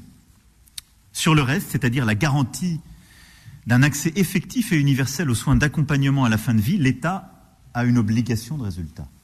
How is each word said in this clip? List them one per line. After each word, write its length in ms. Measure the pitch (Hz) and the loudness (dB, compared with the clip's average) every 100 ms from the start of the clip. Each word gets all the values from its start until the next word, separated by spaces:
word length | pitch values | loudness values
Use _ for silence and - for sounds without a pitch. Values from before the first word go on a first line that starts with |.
| - - _ _ _ _ _ - - _ _ | -16 -20 _ _ _ _ _ -20 -20 _ _
Sur 200 | - 165 | -2 2
le 100 | 156 | 4
reste, 260 | 127 165 - | 4 0 -2
c'est-à-dire 360 | - 123 120 113 | -4 -2 0 0
la 100 | 104 | 0
garantie 680 | 127 143 135 - 180 160 - - - - - - - - - | 2 2 0 -2 -4 -6 -8 -20 -20 -20 -20 -20 -20 -12 0
d'un 160 | 123 | 4
accès 300 | 143 - 170 202 | 4 2 -2 0
effectif 560 | 175 180 - 262 - | 0 -2 -4 -4 0
et 60 | 156 | 2
universel 520 | 143 131 127 - 160 | 2 2 0 -2 -2
aux 60 | 110 | -2
soins 200 | - 127 | 2 2
d'accompagnement 680 | 139 160 131 143 139 139 127 | 2 0 0 0 2 2 2
à 40 | |
la 100 | 107 | 0
fin 160 | 123 110 | 0 0
de 60 | |
vie, 160 | 104 196 | 2 2
l'État 540 | 131 127 160 190 - - _ _ - 120 | 0 0 -4 -6 -8 -20 _ _ -10 -2
a 80 | |
une 160 | 120 120 | 2 2
obligation 580 | 104 113 117 110 - 151 | 2 0 0 -4 -4 -8
de 60 | |
résultat. 440 | 107 90 78 - 71 - | -8 -8 -12 -14 -18 -20